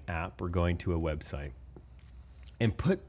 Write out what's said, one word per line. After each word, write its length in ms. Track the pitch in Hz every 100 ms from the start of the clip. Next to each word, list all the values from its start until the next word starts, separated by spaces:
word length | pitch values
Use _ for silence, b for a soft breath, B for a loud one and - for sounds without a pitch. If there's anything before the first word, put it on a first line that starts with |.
| -
app 320 | 82 92 -
or 80 | 90
going 280 | 87 87 87
to 140 | -
a 60 | 82
website, 520 | 82 76 - 71 71 - - - - - - - - - - -
and 160 | 117 -
put 240 | 156 190